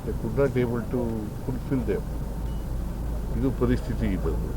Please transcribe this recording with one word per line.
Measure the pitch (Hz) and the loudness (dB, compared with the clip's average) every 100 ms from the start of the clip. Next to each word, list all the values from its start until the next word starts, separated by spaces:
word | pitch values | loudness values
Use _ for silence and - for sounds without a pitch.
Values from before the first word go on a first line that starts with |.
they | - 104 | -2 -2
could | 113 110 | 0 2
not | 139 123 123 | 2 4 2
able | 120 107 | 2 0
to | 127 117 110 107 - - | 0 0 -2 -4 -4 -4
fulfill | 127 - 135 113 | -4 0 0 2
them. | 90 - - - - - - - - - - - - - 117 | 0 0 -4 -4 -2 -2 -2 -2 -2 -2 -2 -2 -2 -2 2
ಇದು | 127 120 | 2 2
ಪರಿಸ್ಥಿತಿ | 131 131 - 117 110 90 | 4 2 2 0 2 2
ಇದ್ದದ್ದು. | 82 78 - | 0 0 0